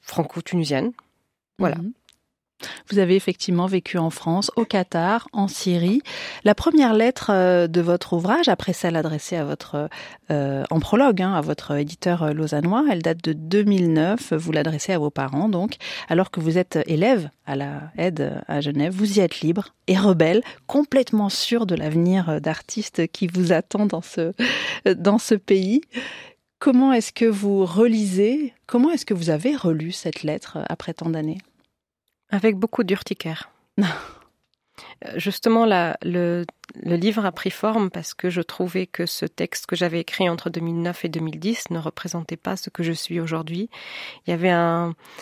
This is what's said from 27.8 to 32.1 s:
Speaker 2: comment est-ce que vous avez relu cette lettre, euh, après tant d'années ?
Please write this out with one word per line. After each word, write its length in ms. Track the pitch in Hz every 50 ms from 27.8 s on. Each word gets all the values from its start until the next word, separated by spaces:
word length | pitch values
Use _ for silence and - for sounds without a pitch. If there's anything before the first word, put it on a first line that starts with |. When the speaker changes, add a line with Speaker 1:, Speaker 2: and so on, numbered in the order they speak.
| 226 240 226 220 214 196 185 185 202 214 254 302 302 247 - _ _ -
Speaker 2:
comment 240 | - 240 247 311
est-ce 140 | 339 285 -
que 80 | - 214
vous 160 | 180 170 170
avez 260 | 160 151 170 254 302
relu 380 | 269 - 175 160 156 156 170 185
cette 300 | - - 175 151 - -
lettre, 340 | 151 156 156 - - - 165
euh, 80 | - -
après 260 | 165 - - - 160
tant 160 | - 165 165
d'années ? 280 | 160 160 156 156 160 190 - _ _ _ _ _ _ _ _ _ _ _ _ _